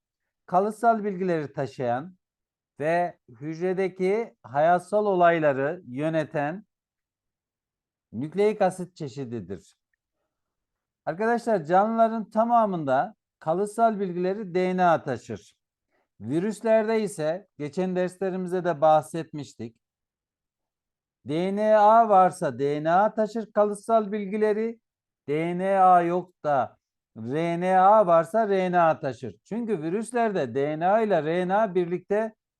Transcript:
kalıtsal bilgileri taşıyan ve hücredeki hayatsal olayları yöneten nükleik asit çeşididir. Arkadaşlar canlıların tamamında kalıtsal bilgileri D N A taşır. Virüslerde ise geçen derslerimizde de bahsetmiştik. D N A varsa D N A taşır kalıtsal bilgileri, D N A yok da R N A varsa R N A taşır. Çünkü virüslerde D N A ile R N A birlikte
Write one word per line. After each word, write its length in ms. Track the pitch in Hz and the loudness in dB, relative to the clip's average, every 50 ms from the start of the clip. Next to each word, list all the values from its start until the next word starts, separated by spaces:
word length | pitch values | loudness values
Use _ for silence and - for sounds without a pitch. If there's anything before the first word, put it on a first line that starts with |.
| _ _ _ _ _ _ _ _ _ | _ _ _ _ _ _ _ _ _
kalıtsal 580 | - - 180 196 214 214 - - 233 233 220 202 | -2 0 0 0 0 -2 0 2 2 2 2 0
bilgileri 480 | 208 196 180 190 185 170 160 151 139 - | -4 -4 -4 -2 -2 -2 -2 -4 -6 -6
taşıyan 640 | - 139 127 - - 135 120 117 127 147 185 - _ _ _ _ _ _ _ _ _ _ _ _ - | -6 -8 -6 -6 -4 -2 -2 -2 -2 -4 -10 -16 _ _ _ _ _ _ _ _ _ _ _ _ -6
ve 380 | 139 156 170 175 175 175 156 _ _ _ | -4 -2 0 0 -2 -2 -6 _ _ _
hücredeki 1080 | 123 113 139 156 160 160 175 185 190 175 196 185 185 - 185 185 196 226 233 - - _ - | -20 -14 -12 -12 -8 -6 -4 -4 -2 -2 -4 -4 -4 -2 -2 -2 -2 -2 -4 -8 -12 _ -14
hayatsal 640 | 110 123 143 151 165 175 180 175 - 202 214 214 | -6 0 2 4 4 4 2 0 -2 -2 0 0
olayları 760 | 208 190 180 175 170 170 165 156 151 135 131 135 143 175 185 180 | 2 2 4 4 4 4 4 2 0 0 0 -2 -4 -6 -8 -12
yöneten 800 | 147 123 127 151 160 160 160 151 - - 156 143 147 165 202 - _ _ _ _ _ _ _ _ _ _ _ _ _ _ _ _ _ _ _ _ _ _ _ _ _ _ _ _ _ - | -12 -8 -6 -4 -4 -2 -4 -4 -4 -6 -6 -6 -6 -8 -10 -14 _ _ _ _ _ _ _ _ _ _ _ _ _ _ _ _ _ _ _ _ _ _ _ _ _ _ _ _ _ -12
nükleik 500 | 107 135 156 151 190 208 214 214 214 202 | -10 -10 -6 -2 0 0 0 2 2 0
asit 340 | 185 180 185 180 175 _ | 0 0 -2 -10 -12 _
çeşididir. 800 | - 165 139 113 139 135 117 117 117 92 82 98 87 - _ _ _ _ _ _ _ _ _ _ _ _ _ _ _ _ _ _ _ _ _ _ _ _ _ _ _ - | -12 -12 -12 -10 -10 -10 -8 -8 -10 -10 -10 -12 -14 -16 _ _ _ _ _ _ _ _ _ _ _ _ _ _ _ _ _ _ _ _ _ _ _ _ _ _ _ -10
Arkadaşlar 600 | 143 156 170 214 226 240 233 226 240 220 190 151 | -8 -6 -4 -2 -2 -2 -2 0 0 -2 -2 0
canlıların 680 | 143 175 190 202 220 226 226 226 226 226 226 214 - | 2 2 2 2 2 2 2 2 2 0 -4 -8 -4
tamamında 840 | - 214 226 233 240 233 220 208 190 170 156 135 127 135 160 - - _ _ _ _ _ | -2 0 2 4 4 2 2 2 0 -2 -2 0 0 0 0 -2 -6 _ _ _ _ _
kalıtsal 600 | - 156 165 180 208 208 208 - 233 226 220 190 | -4 -2 -2 -2 -2 -4 -2 0 2 2 2 0
bilgileri 540 | 202 185 175 175 180 185 196 214 226 185 165 | -4 -6 -4 -4 -4 -4 -4 -4 -6 -4 -2
D 220 | 185 185 185 185 | -2 0 0 0
N 80 | 185 180 | 2 2
A 180 | 175 165 143 113 | 2 2 2 0
taşır. 540 | 151 127 113 - - 113 95 - - _ _ _ _ _ _ _ _ _ _ _ _ _ - | -4 -8 -8 -8 -10 -12 -12 -12 -16 _ _ _ _ _ _ _ _ _ _ _ _ _ -14
Virüslerde 840 | 98 110 135 165 180 220 208 - - 226 220 220 214 214 226 220 220 | -8 -6 -4 -2 -2 -4 -6 -4 0 2 2 2 2 0 -2 -2 -2
ise 460 | 190 - - 151 151 165 190 202 _ _ - | -4 -6 -6 -4 -4 -4 -6 -8 _ _ -12
geçen 380 | 147 147 143 190 185 185 185 | -12 -8 -6 -4 -4 -2 -2
derslerimizde 680 | 180 180 175 180 - 196 190 180 185 185 175 175 185 170 | -2 -4 -4 -4 -6 -6 -6 -4 -6 -6 -4 -4 -4 -2
de 160 | 175 165 143 | -2 -2 2
bahsetmiştik. 960 | 156 156 156 156 151 - - 165 160 160 - 151 139 - - - 110 117 - _ _ _ _ _ _ _ _ _ _ _ _ _ _ _ _ _ _ _ _ _ _ _ _ _ _ _ _ _ - 110 | 4 4 4 4 2 -2 -8 -10 -10 -10 -10 -12 -12 -12 -14 -14 -14 -14 -14 _ _ _ _ _ _ _ _ _ _ _ _ _ _ _ _ _ _ _ _ _ _ _ _ _ _ _ _ _ -10 -6
D 280 | 147 160 180 190 196 | -4 -4 -4 -2 -2
N 200 | 202 214 214 214 | 0 2 4 4
A 320 | 214 208 208 220 233 233 214 | 6 6 6 6 6 6 6
varsa 500 | 208 185 185 180 156 - 180 151 123 117 | 6 6 6 4 2 -2 -4 -4 -4 -2
D 260 | 139 143 147 147 151 | -2 -2 -2 -2 0
N 60 | 160 | 0
A 240 | 170 185 208 214 214 | 2 2 2 2 0
taşır 380 | 226 220 214 214 233 214 - - | -2 -4 -4 -4 -8 -10 -4 0
kalıtsal 600 | 214 208 208 208 202 - - 226 226 214 196 202 | 0 0 0 0 -6 -2 0 2 2 2 0 -4
bilgileri, 680 | 214 208 190 196 214 208 214 208 214 220 226 226 226 _ _ _ _ _ _ _ _ _ - | -6 -6 -4 -4 0 0 0 0 0 -2 -4 -6 -10 _ _ _ _ _ _ _ _ _ -6
D 300 | 143 156 165 170 175 175 | -4 -4 -2 -4 -4 -4
N 200 | 185 190 196 190 | -2 0 2 4
A 240 | 185 185 180 175 175 | 6 8 6 6 4
yok 420 | 170 175 180 180 - _ _ - | 2 -2 -4 -4 -8 _ _ -4
da 340 | 151 147 135 117 - _ _ _ _ _ _ _ _ - | -2 0 0 -2 -4 _ _ _ _ _ _ _ _ -16
R 440 | 113 110 117 131 156 165 170 170 170 | -14 -10 -6 -6 -4 -4 -4 -4 -4
N 180 | 180 185 185 185 | -2 2 4 6
A 280 | 185 196 214 220 208 | 6 6 6 6 6
varsa 420 | 175 170 165 165 156 - 220 226 208 | 6 4 2 2 2 0 -2 0 0
R 240 | 196 190 185 180 175 | 0 0 0 0 2
N 80 | 180 | 2
A 200 | 170 160 151 117 | 2 2 2 0
taşır. 360 | - 139 123 - - 113 98 _ _ | -4 -8 -8 -8 -12 -14 -14 _ _
Çünkü 380 | - 196 226 240 214 214 165 151 | -12 -10 -8 -6 -4 -6 -4 -4
virüslerde 720 | 165 175 220 226 - - 240 233 220 202 180 143 120 113 | -4 -6 -6 -6 -4 -4 -2 -2 0 0 -2 -4 -2 -2
D 240 | 135 139 147 151 156 | -2 -2 -2 -2 -2
N 80 | 165 | 0
A 140 | 180 202 226 | 2 2 2
ile 240 | 226 214 196 165 143 | 2 2 0 0 0
R 240 | 156 165 180 180 180 | 0 -2 -2 -2 0
N 60 | 190 | 0
A 200 | 208 226 214 175 | 0 0 0 0
birlikte 600 | 185 180 165 180 175 - - 202 208 220 220 214 _ _ _ _ | -2 -2 -2 -4 -8 -4 -2 -2 -2 -2 -4 -8 _ _ _ _